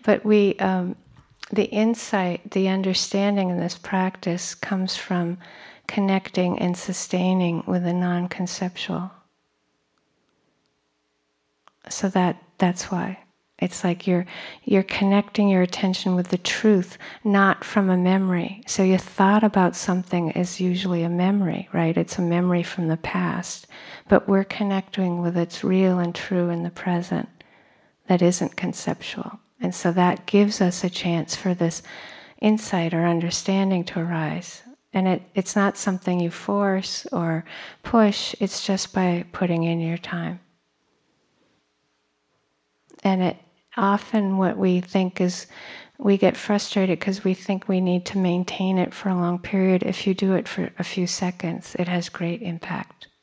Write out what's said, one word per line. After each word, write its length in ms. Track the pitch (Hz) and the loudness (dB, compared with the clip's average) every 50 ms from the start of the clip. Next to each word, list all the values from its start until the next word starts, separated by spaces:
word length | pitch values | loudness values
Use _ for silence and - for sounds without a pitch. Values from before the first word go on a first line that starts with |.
| - | 4
But 180 | 220 208 - - | 2 2 2 4
we, 320 | 214 214 208 202 196 - - | 4 4 6 6 4 2 2
um, 360 | 196 190 190 185 180 180 - - _ _ - - _ _ _ _ - - | 0 0 0 0 -2 -2 -6 -8 _ _ -20 -20 _ _ _ _ -12 -4
the 140 | - 208 - | 0 0 0
insight, 840 | - - 202 220 226 233 226 - - - 196 185 180 175 - - - | 0 0 2 2 2 0 -2 -4 -2 -2 0 0 0 -2 -6 -10 -4
the 180 | - 190 190 190 | -2 0 2 2
understanding 800 | 190 190 190 190 185 - - - - 196 202 202 202 202 190 180 | 2 0 0 0 0 0 -2 -2 0 0 2 2 2 2 0 0
in 100 | 175 175 | 0 -2
this 180 | 170 175 - | -2 -4 -6
practice 760 | - - - - 185 185 190 185 - - 185 170 180 - - - | -8 -8 -4 0 0 0 0 -2 -4 -4 -4 -4 -4 -6 -8 -10
comes 400 | - - - 202 190 190 185 - | -10 -6 -4 -2 -2 -2 -2 -4
from 420 | - - - 180 180 170 170 180 180 - - - - - - - - _ | -8 -4 -4 -2 -2 -2 -2 -4 -8 -12 -20 -20 -20 -20 -20 -20 -16 _
connecting 720 | - - 214 196 196 190 190 190 - - 185 180 175 175 | -6 -2 0 2 2 2 0 -2 -2 -2 0 0 0 0
and 200 | - - 180 180 | 0 -2 -2 -2
sustaining 840 | 175 - - 185 - - - - 180 180 185 185 185 180 175 170 165 - | -4 -6 -6 -6 -6 -4 -2 -2 0 2 2 4 4 2 2 0 -2 -2
with 160 | - 180 180 180 | -2 -2 0 0
the 80 | 170 | 0
non-conceptual. 1200 | 175 180 180 180 175 175 180 180 - - 180 180 - - 185 180 180 - - - 175 165 180 185 - _ _ _ _ _ _ _ _ _ _ _ _ _ _ _ _ _ _ _ _ _ _ _ _ _ _ _ _ _ _ _ _ _ _ _ _ _ _ _ _ _ _ _ _ _ _ _ _ _ _ _ _ _ - - | 0 0 0 0 0 -2 -2 -4 -4 -6 -6 -6 -4 -6 -6 -6 -6 -8 -8 -6 -6 -6 -6 -10 -12 _ _ _ _ _ _ _ _ _ _ _ _ _ _ _ _ _ _ _ _ _ _ _ _ _ _ _ _ _ _ _ _ _ _ _ _ _ _ _ _ _ _ _ _ _ _ _ _ _ _ _ _ _ -14 -12
So 180 | - - - | -6 -4 -4
that, 340 | 190 - 190 180 175 - - - _ _ _ | 0 2 2 2 2 0 -4 -12 _ _ _
that's 300 | 190 175 180 180 - - | 0 0 2 -2 -6 -6
why. 300 | 190 175 175 - 185 - - _ _ _ _ _ _ - | -4 -4 -4 -6 -8 -12 -16 _ _ _ _ _ _ -4
It's 220 | 185 180 - - - | -4 -4 -4 -2 -2
like 240 | 180 170 180 - | -2 -2 0 0
you're, 180 | 196 180 175 180 - - - - - - - _ | 0 0 0 0 -4 -10 -16 -16 -16 -18 -12 _
you're 200 | - 208 190 190 | 2 2 2 2
connecting 680 | - - - 202 196 196 202 202 - - 214 202 202 | 0 -2 0 2 4 4 2 2 0 0 2 2 4
your 120 | 190 185 180 | 4 4 2
attention 520 | 180 - - - 185 185 - - 190 185 | 2 0 -2 0 0 0 0 0 0 0
with 140 | 180 180 180 | 0 0 0
the 80 | - | -2
truth, 600 | 180 - - - - - 214 208 185 185 - - - - - - - _ | -2 -2 -4 -4 2 4 4 4 4 2 -2 -8 -18 -18 -18 -18 -4 _
not 400 | 214 202 196 196 196 - - - | 2 4 6 6 4 2 0 -4
from 240 | - - 214 196 190 | -2 0 2 2 4
a 80 | 185 | 2
memory. 680 | 180 180 180 190 190 190 185 180 175 175 - 196 208 - | 4 4 4 4 2 2 2 0 0 -2 -4 -8 -12 -10
So 160 | - - - 190 | -6 0 2 4
your 140 | 185 190 | 4 4
thought 460 | 185 - - - - 196 190 208 214 220 | 2 0 -4 0 4 4 6 6 6 4
about 320 | 208 202 196 180 175 175 | 4 4 4 4 4 2
something 560 | - - - 180 180 180 - - 175 170 160 | -2 -2 -2 -2 -2 -2 -2 -2 0 0 0
is 300 | - 180 180 180 - - | 0 -2 -2 -2 -2 -2
usually 420 | 180 180 180 180 190 185 180 170 165 | 0 0 0 0 0 -2 0 0 0
a 60 | 170 | 0
memory, 580 | 175 175 180 190 202 208 190 165 165 - - - - | 0 2 2 2 2 2 2 0 -2 -4 -6 -4 -2
right? 240 | 175 165 160 170 | 0 0 2 2
It's 200 | - 165 - - | 0 0 -2 -2
a 40 | - | -2
memory 420 | 180 170 170 175 180 180 180 175 170 | 0 2 2 2 2 2 2 0 0
from 240 | - - - 170 | -2 -4 -2 -2
the 100 | 160 160 | -2 -2
past. 680 | 160 - - - 180 180 170 - 180 180 - - - - _ - - - - - - _ | -2 -4 -4 -4 -2 -2 -2 -4 -6 -8 -10 -12 -14 -16 _ -20 -20 -20 -20 -20 -20 _
But 220 | - 202 - - - | 4 4 4 6 4
we're 160 | 196 196 196 | 2 2 2
connecting 760 | - - - 208 202 196 190 185 - - 196 190 180 175 175 | -2 -4 -4 -2 -2 -2 -2 -4 -4 -4 -2 -2 0 0 0
with 140 | 175 170 175 | -2 0 0
what's 280 | 175 170 170 - - - | 0 -2 -2 -4 -4 0
real 360 | 185 185 190 190 185 180 180 | 2 4 4 4 4 4 2
and 160 | 175 170 170 | 0 -2 -4
true 340 | - - - 190 180 175 175 | -6 -6 -2 0 0 0 0
in 140 | 170 170 170 | 0 -2 -4
the 60 | 175 | -6
present 580 | 170 - - 180 175 170 175 - 175 - - - _ _ - _ _ _ _ _ _ _ _ _ _ _ _ | -8 -4 -2 0 0 0 0 -2 -4 -4 -4 -6 _ _ -20 _ _ _ _ _ _ _ _ _ _ _ _
that 140 | - 185 175 | 2 4 6
isn't 340 | 180 175 180 - 175 - - | 6 4 4 2 -2 -4 -4
conceptual. 840 | - 185 175 175 - - - - - - - - - - - - - _ _ _ _ | -4 -6 -6 -6 -6 -6 -6 -6 -6 -8 -12 -10 -10 -10 -12 -14 -16 _ _ _ _
And 140 | 247 185 180 | -6 -6 -6
so 160 | - - 180 | -2 -2 0
that 340 | 170 185 180 180 - - - | 2 4 4 2 2 0 -4
gives 360 | - - 202 208 202 208 - | 2 4 4 4 4 2 2
us 220 | 196 180 180 - - | 2 0 2 0 -4
a 60 | 175 | -4
chance 460 | 180 - - 175 170 165 160 - - | -4 -2 -2 0 0 0 -2 -4 -8
for 180 | - - 190 180 | -4 -2 -2 0
this 300 | 180 170 165 - - - - - - - - - - - - - _ | 0 0 -2 -2 -4 -14 -16 -18 -18 -18 -18 -20 -20 -20 -20 -10 _
insight 520 | - 214 214 214 - - - 180 165 165 175 | 2 2 2 2 0 -2 -2 0 0 0 0
or 120 | 165 170 | 2 2
understanding 800 | 170 170 165 170 170 170 - - - 190 190 196 190 190 180 170 | 2 2 2 0 -2 -4 -4 -2 0 2 2 2 2 2 0 -2
to 140 | - - 180 | -2 -4 -4
arise. 640 | 165 175 170 160 156 151 156 175 180 - - - - 247 269 _ _ _ - | -4 -2 -2 -2 -2 -4 -4 -6 -8 -12 -18 -20 -20 -20 -20 _ _ _ -2
And 140 | 190 190 | 0 2
it, 140 | 185 185 - - _ _ | 2 2 0 -2 _ _
it's 200 | 202 185 - - | -4 -4 0 0
not 220 | 214 196 202 - | 2 2 2 0
something 420 | - - 208 185 185 - 185 180 180 | -2 -2 -2 -2 -2 -2 -2 0 0
you 120 | 175 170 | 0 -2
force 760 | - - - - 202 202 202 196 190 190 190 - - - - - | -4 -6 -6 -2 0 0 2 2 0 0 -2 -4 -8 -8 -8 -6
or 320 | 269 185 170 165 160 160 - - - - - - - _ - | -4 -2 -2 0 -2 -4 -6 -10 -16 -16 -16 -18 -20 _ -6
push, 500 | - - 233 214 208 98 - - - - - | 2 4 6 6 6 4 0 -6 -8 -4 -4
it's 260 | 202 190 - - - | -4 -4 -4 -6 -2
just 280 | - 196 190 - - - | -2 -2 -2 -2 -4 -2
by 320 | 190 185 180 175 175 180 - - | 0 2 2 2 0 -4 -8 -4
putting 300 | - 185 175 170 165 165 | -2 0 0 2 2 2
in 180 | 170 165 170 | 0 0 0
your 160 | 165 165 170 | -2 -2 -4
time. 420 | 170 - - - 170 165 160 180 180 _ _ _ _ _ _ _ _ _ _ _ _ _ _ _ _ _ _ _ _ _ _ _ _ _ _ _ _ _ _ _ _ _ _ _ _ _ _ _ _ _ _ _ _ _ _ _ _ _ _ - - - | -6 -6 -8 -6 -6 -6 -6 -8 -10 _ _ _ _ _ _ _ _ _ _ _ _ _ _ _ _ _ _ _ _ _ _ _ _ _ _ _ _ _ _ _ _ _ _ _ _ _ _ _ _ _ _ _ _ _ _ _ _ _ _ -20 -4 0
And 180 | 196 190 185 | 0 2 2
it, 160 | 180 180 - - _ _ _ _ _ _ - | 2 0 -2 -4 _ _ _ _ _ _ -4
often 600 | - 202 196 202 208 - - - 220 202 190 190 | 0 2 2 2 0 0 0 0 0 2 2 2
what 200 | 190 185 180 - | 2 2 2 2
we 240 | 190 196 185 180 180 | 2 2 2 2 2
think 400 | 180 - - 196 185 180 - - | 0 0 0 0 0 0 0 0
is, 260 | 185 180 180 - - _ - - - - - - - - _ | 0 0 0 -4 -12 _ -20 -20 -18 -18 -18 -20 -20 -20 _
we 200 | - - 202 196 | -2 2 2 4
get 200 | 190 202 180 - | 4 4 2 2
frustrated 600 | - - - 208 202 - - - 208 190 185 170 165 | 0 -2 0 0 0 0 -2 0 0 2 2 0 0
'cause 240 | - 202 190 190 - | 0 -4 -4 0 0
we 100 | 190 185 | -2 -2
think 340 | - - - 196 185 - | 0 -2 -4 -4 -4 -2
we 140 | - 190 185 | 0 0 2
need 240 | 185 180 180 180 180 | 2 2 2 0 0
to 120 | - - | -2 -2
maintain 600 | 196 185 180 175 180 180 - - - 190 190 190 | 0 2 2 2 0 -2 -4 -4 -2 0 0 2
it 160 | 185 180 - - | 2 0 0 -4
for 160 | - - 196 | -6 -4 -2
a 60 | 185 | 0
long 240 | 180 175 175 175 180 | 0 0 0 -2 -4
period. 440 | - - - 190 185 190 185 180 - | -4 -2 0 2 4 4 4 2 2
If 240 | - 185 - - | -2 -4 -2 -2
you 60 | 202 185 | -2 0
do 200 | - 202 190 190 | 2 2 2 2
it 140 | 170 - | 0 0
for 240 | - - - 165 - - - | -4 -6 -6 -6 -6 -6 -8
a 40 | 180 | -8
few 240 | - - 190 180 | -6 -2 -4 -2
seconds, 680 | 175 - - 190 180 180 - - 165 165 - - - - | -2 -2 -4 -4 -4 -4 -4 -6 -6 -6 -8 -10 -10 -6
it 100 | - 180 175 | -4 -4 -2
has 200 | 175 175 170 - | -2 -4 -4 -6
great 320 | - - 170 170 170 226 | -8 -6 -4 -4 -4 -6
impact. 680 | 233 175 170 165 - - 175 - - _ - _ - _ _ _ | -6 -8 -8 -8 -8 -8 -8 -8 -10 _ -18 _ -20 _ _ _